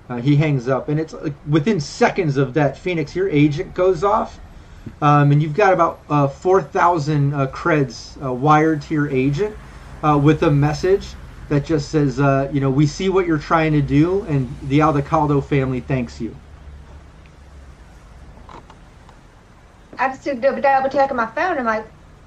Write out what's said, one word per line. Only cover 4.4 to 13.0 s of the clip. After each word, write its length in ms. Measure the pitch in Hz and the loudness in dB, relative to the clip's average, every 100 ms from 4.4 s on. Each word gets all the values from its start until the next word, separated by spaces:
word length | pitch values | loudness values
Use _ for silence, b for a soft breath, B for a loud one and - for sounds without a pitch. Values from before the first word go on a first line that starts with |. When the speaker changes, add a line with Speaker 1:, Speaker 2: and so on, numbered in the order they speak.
| - B B B B B | -20 B B B B B
Speaker 1:
um, 320 | 147 147 143 | 2 4 4
and 100 | 147 | 4
you've 120 | 160 147 | 2 2
got 180 | 196 | 2
about, 260 | 180 170 - - | 4 2 -2 -4
uh, 180 | 147 139 | 0 0
four 340 | - 185 190 | -2 2 2
thousand, 720 | 143 185 175 175 143 151 143 147 | 2 0 2 2 0 0 0 0
uh, 120 | 135 | -4
creds, 720 | - 170 156 131 - - - 135 | -2 0 0 0 -6 -18 -12 -8
uh, 80 | |
wired 500 | 123 143 151 160 156 | -2 2 4 4 0
to 120 | 143 156 | -4 -4
your 140 | 143 | -2
agent, 440 | 135 135 147 214 - B B B - | 0 0 0 -4 -6 B B B -6
uh, 160 | 156 147 | 0 2
with 200 | 143 156 | 4 4
a 80 | 170 | 2
message 560 | 143 147 151 185 196 - - - - - | 2 2 0 0 0 0 -16 -18 -16 -4
that 160 | 147 143 | -2 0
just 240 | 156 143 | -2 0
says, 300 | 156 143 123 | 0 0 0
uh, 280 | 139 135 139 | 2 2 0
you 80 | 147 | -2
know, 100 | 135 | 0
"We 160 | 131 151 | 2 2
see 220 | - | 0